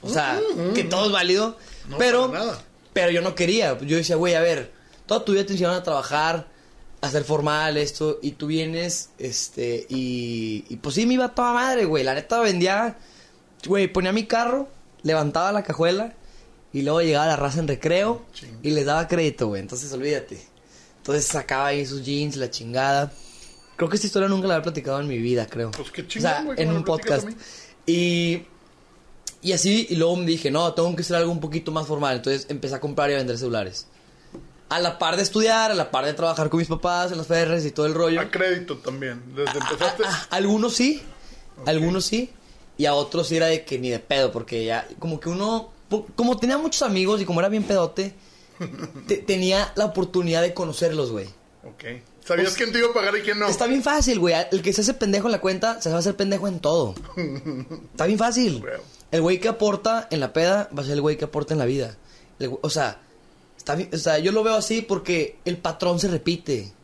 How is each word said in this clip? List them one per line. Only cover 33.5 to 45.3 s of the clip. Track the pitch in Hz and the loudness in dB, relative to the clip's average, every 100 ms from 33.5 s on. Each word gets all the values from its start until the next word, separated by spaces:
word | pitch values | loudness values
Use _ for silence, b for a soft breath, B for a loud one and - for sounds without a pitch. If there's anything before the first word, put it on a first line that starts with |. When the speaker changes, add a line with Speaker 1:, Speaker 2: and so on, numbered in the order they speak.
| 113 98 92 - b b b b - - - - | -2 -4 -8 -14 b b b b -20 -20 -20 -4
Speaker 1:
A | 160 | -2
la | 175 170 | -2 0
par | 165 175 | 0 2
de | |
estudiar, | 196 214 220 226 220 | 0 2 4 4 4
a | |
la | 196 151 | 2 0
par | 131 | 0
de | 143 | -2
trabajar | 151 165 156 156 | 0 0 2 0
con | 165 | 0
mis | 165 | 0
papás | 160 180 175 180 | 0 0 0 0
en | 175 | -4
las | 156 | 0
ferres | 165 165 170 | 2 4 2
y | 151 | 0
todo | 147 151 | 0 0
el | |
rollo. | 160 170 165 | 4 2 2
Speaker 2:
A | - | 0
crédito | 180 185 180 175 131 | 0 0 0 -2 -8
también, | - 135 135 120 123 | -8 -8 -8 -10 -12
desde | 131 143 143 | -4 -2 -2
Speaker 1:
A, | - | -4
Speaker 2:
empezaste. | 147 175 - | 0 -2 0
Speaker 1:
a, | 208 | -2
a, | 160 - 180 | -2 -4 0
algunos | 202 214 233 | 2 2 2
sí, | 233 254 302 - - B B B - | 2 2 0 -6 -18 B B B -6
Speaker 2:
Ok. | 135 | 0
Speaker 1:
algunos | 160 165 185 | 2 2 0
sí. | 185 220 247 - B B B - | 0 -2 -4 -10 B B B -2
Y | |
a | 147 | 2
otros | 143 143 165 165 | 2 0 -2 0
sí | 160 | 2
era | 160 | 2
de | 160 | 2
que | - 131 | -2 -4
ni | 127 | -2
de | 117 | -4
pedo, | - 139 127 | -2 2 2
porque | 120 110 117 113 | 0 -6 -4 -2
ya, | 117 - - | -2 -4 -8
como | 165 156 | -6 -6
que | 165 | -4